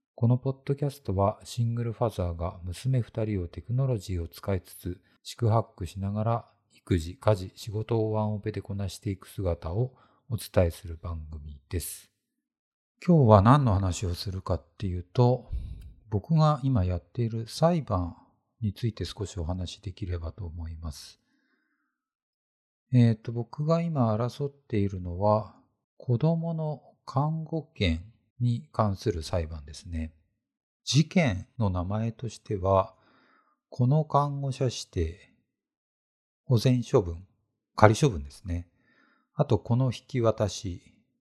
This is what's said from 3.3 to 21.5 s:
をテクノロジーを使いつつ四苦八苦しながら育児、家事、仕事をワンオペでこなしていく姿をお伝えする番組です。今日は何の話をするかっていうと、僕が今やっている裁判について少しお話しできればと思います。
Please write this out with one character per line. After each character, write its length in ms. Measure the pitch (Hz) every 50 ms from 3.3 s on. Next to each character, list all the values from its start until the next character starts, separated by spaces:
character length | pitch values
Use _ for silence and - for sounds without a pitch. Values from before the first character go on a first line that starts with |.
| 107 95 87
を 40 |
テ 140 | 85 - -
ク 140 | - - 117
ノ 120 | 127 135
ロ 120 | 131 127 104
ジ 160 | 90 - 95
ー 100 | 87 85
を 40 | 80
使 260 | - - - - 98
い 80 | 92 -
つ 120 | - -
つ 240 | - - 92 87 - _ _ _ _ -
四 140 | - -
苦 140 | - 120 110
八 140 | 107 117 104 - _
苦 100 | - 95
し 140 | 82 - 95
な 100 | 98 98
が 140 | 101 107 110
ら 240 | 113 117 113 - _ _ _ _ _ _
育 240 | _ _ - 113 87
児、 180 | 80 87 90
家 180 | - - 107 107
事、 180 | 92 95 92 -
仕 160 | - - 110
事 280 | 101 107 107 - 117 113
を 140 | 110 110 107
ワ 100 | 107 107
ン 120 | 107 107
オ 40 | 104
ペ 140 | - 110 104
で 100 | 101 -
こ 120 | - 101
な 140 | 101 101 98
し 100 | - -
て 120 | - 104
い 80 | 98 -
く 100 | - -
姿 440 | - - 98 90 85 - - 82 85
を 220 | 107 123 131 - _ _ _ _ _ _ -
お 80 | 120 98
伝 280 | - - - 104 90
え 40 | 85
す 160 | 82 - - 87
る 100 | 82 78 -
番 180 | 87 85 80 78 76
組 300 | 78 76 73 76 73 69 _ -
で 120 | - 87
す。 300 | - - - - - _ _ _ _ _ _ _ _ _ _ _ _ _ _ _ _ _ _ _ -
今 200 | - 175 160 135
日 20 | 107
は 140 | 107 101 95
何 240 | 117 135 147 139
の 80 | 120 98
話 320 | 95 98 92 87 - -
を 80 | 87 87
す 180 | - - 101 92
る 80 | 95
か 140 | - - 90
っ 100 | 82 - _ _ -
て 80 | -
い 140 | 95 87 90
う 20 | 90
と、 480 | - - - 123 120 127 123 - - - - - - - - - - - - _ -
僕 240 | 104 101 - - 165
が 260 | 156 156 151 151 135 127
今 200 | 135 131 107 90
や 120 | 90 90
っ 40 | 85
て 220 | - _ - - 117
い 60 | 113
る 180 | 113 113 113
裁 360 | 113 - - 156 165 180 165 127
判 340 | - 107 90 87 82 - - - _ _ _ _ _ _ -
に 120 | 113 107 98
つ 120 | - -
い 60 | 117 -
て 120 | - 92
少 220 | - - - 104
し 120 | - - 95
お 60 | 82
話 300 | 78 90 92 90 85 -
し 60 | -
で 120 | - 98 87
き 140 | - 101
れ 120 | 87 87 85
ば 140 | 82 82 -
と 120 | - 95
思 240 | 82 80 85 80 82
い 80 | 80
ま 140 | 80 82 80
す。 300 | 71 - - - - _ _ _ _ _ _ _